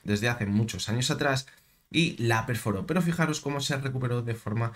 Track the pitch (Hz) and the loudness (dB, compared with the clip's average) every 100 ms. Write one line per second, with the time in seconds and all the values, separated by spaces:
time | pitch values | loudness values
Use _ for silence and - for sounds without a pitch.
0 | - 104 120 120 98 104 113 90 - 113 | -2 0 2 0 2 2 2 0 -2 0
1 | 127 139 143 135 - - _ _ _ - | 0 0 2 0 -2 -12 _ _ _ 2
2 | 170 - 117 113 110 117 - 98 - 165 | 2 2 2 2 0 -2 -2 -2 0 0
3 | 170 165 160 151 143 143 135 139 139 131 | 2 2 0 0 -4 -4 -2 -2 -2 -2
4 | 127 120 120 113 - 107 117 | -2 -2 -2 -6 -4 -2 -2